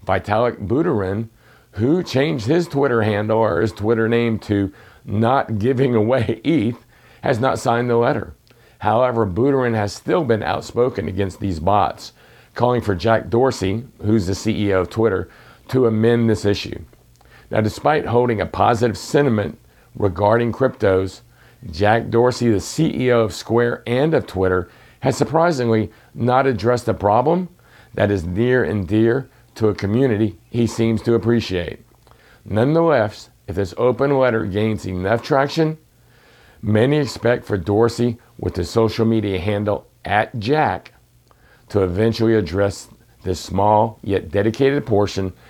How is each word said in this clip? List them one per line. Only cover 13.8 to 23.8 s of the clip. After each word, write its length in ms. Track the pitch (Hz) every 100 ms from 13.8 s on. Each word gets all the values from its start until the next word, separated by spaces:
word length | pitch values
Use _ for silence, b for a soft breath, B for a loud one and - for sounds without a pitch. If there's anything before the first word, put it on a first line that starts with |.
| 123 -
who's 260 | 104 110 90
the 80 | 98
C 320 | 110 98 101
E 60 |
O 80 | 95
of 80 | 87
Twitter, 400 | - 113 95 95 B B B -
to 160 | 131 120
amend 440 | 110 113 120 113
this 140 | 107
issue. 400 | 101 101 - - 85 _ _ _ b b b
Now, 120 | 110
despite 460 | 107 - - 151 -
holding 340 | 120 123 107
a 40 | 90
positive 520 | 92 104 117 120 101
sentiment 600 | - 147 143 107 92 - _ b b -
regarding 560 | 101 85 104 117 120
cryptos, 680 | 107 131 - 101 95 95 - - b b b -
Jack 380 | 80 101 113 -
Dorsey, 400 | 117 123 120 120
the 100 | 101
C 320 | - - 160
E 180 | - 127
O 80 | 120
of 120 | 110
Square 500 | - - 117 120 120